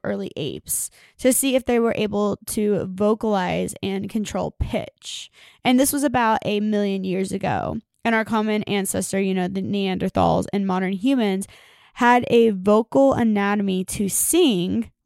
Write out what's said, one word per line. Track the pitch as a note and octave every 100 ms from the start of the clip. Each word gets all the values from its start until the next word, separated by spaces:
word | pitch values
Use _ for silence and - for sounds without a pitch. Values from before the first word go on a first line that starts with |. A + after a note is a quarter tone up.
early | - G3+ G3 -
apes | C#3+ C2+ - - - - _ _
to | B3+
see | B3+ C4+ C4
if |
they | B3 A#3+
were | A#3 -
able | G#3+ G3+ G#3 G3+ -
to | - G#3 G3+ F#3+
vocalize | F#3 G#3 A3 A3 G3+ F3+ E3+ F#3 -
and | G3 G3 G3
control | A3+ G#3 F#3+ D#3 -
pitch. | - A3+ - - - - - _ - _
And | - B3+
this | C4+
was | C#4+
about | C#4 B3 A3+ A3
a | - G#3
million | G#3+ G#3 G3+ G3
years | F#3+ F3+ F#3+
ago. | F#3+ F#3+ F#2+ - A3+ - _
And | A#3
our | A3+ G#3+
common | A3+ G#3+ G#3+
ancestor, | G3 G3+ G3 F#3+ F#3+ G3
you | G3
know, | F#3+ F3+
the | F#3+
Neanderthals | F#3+ G3+ G3 F#3 F#3+ F#3+ E3+ E3 -
and | G3+ G3
modern | F#3 F#3
humans, | F#3+ A3+ C#4 G#3 F#3+ G3 - - _ _
had | - A#3+ B3 -
a | A#3 A3+
vocal | G3 F#3 G#3+ A3+ C4+ C4+
anatomy | - A#3 G#3 G3+ G#3 G3+ F#3
to | F#3 - G3+
sing | - - E4 E4+ G3 F3+ G#3 A#3 -